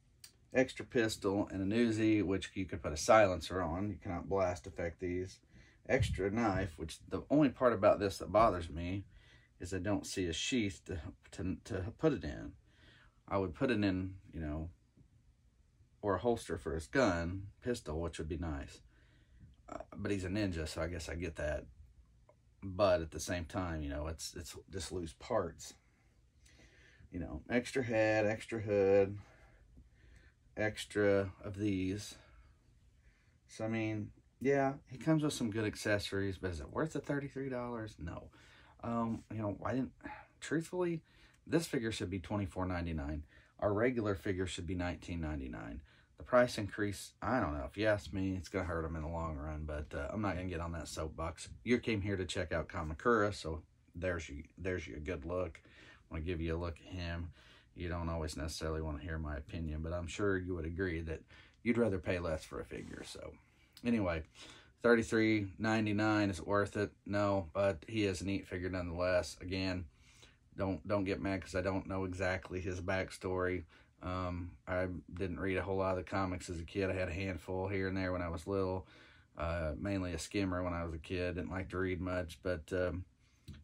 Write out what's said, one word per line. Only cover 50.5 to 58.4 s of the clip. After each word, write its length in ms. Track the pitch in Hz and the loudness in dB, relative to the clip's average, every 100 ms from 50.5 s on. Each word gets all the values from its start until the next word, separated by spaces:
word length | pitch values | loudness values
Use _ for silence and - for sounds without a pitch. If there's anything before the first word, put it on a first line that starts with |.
| 85 | -4
on 120 | 85 | -4
that 160 | 85 78 | -6 -6
soapbox. 600 | - 80 - 82 80 - - | -6 -6 -6 -6 -6 -12 -10
You 140 | 107 120 | 0 2
came 240 | - 110 | 2 -2
here 140 | 98 95 | 0 -2
to 80 | |
check 280 | 90 101 87 | -2 -2 -2
out 160 | 85 78 | -2 -2
Kamakura, 680 | 90 80 78 123 117 101 | -4 -6 -2 4 4 4
so 280 | - 80 80 - _ _ | 0 -6 -6 -10 _ _
there's 340 | 87 92 85 78 | -4 -2 -2 -4
your, 140 | 71 71 - | -10 -12 -6
there's 280 | 90 90 - | -2 -2 -4
your 120 | - | -8
good 260 | 76 80 | -6 -6
look. 360 | 82 90 87 - | -2 -2 -2 -6
I 500 | - - - - _ | -20 -20 -20 -20 _
wanna 100 | 82 | -6
give 160 | 80 85 | -4 -2
you 160 | 82 82 | -2 -2
a 20 | |
look 200 | 85 82 | -4 -8
at 120 | - | -10
him. 400 | 92 85 85 85 - - - _ | -8 -6 -6 -8 -12 -20 -20 _
You 140 | - 87 | -8 -4
don't 200 | 85 85 | -2 -2
always 280 | 82 78 | -2 -2
necessarily 460 | 80 | -4